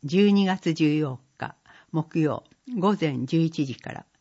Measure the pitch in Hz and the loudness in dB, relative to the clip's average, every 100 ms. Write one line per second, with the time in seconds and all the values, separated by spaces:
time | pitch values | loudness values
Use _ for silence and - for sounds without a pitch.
0 | 143 180 202 202 190 185 170 160 156 151 | -2 2 4 4 2 0 -2 0 2 2
1 | 147 127 _ - 127 - _ - _ 165 | -2 -6 _ -12 -12 -12 _ -20 _ -6
2 | 156 165 151 113 - _ - 240 190 202 | -2 0 0 -2 -8 _ -10 -2 0 0
3 | 160 127 131 165 165 160 135 117 - - | -2 -2 -2 0 0 0 -6 -8 -12 -14
4 | - _ | -16 _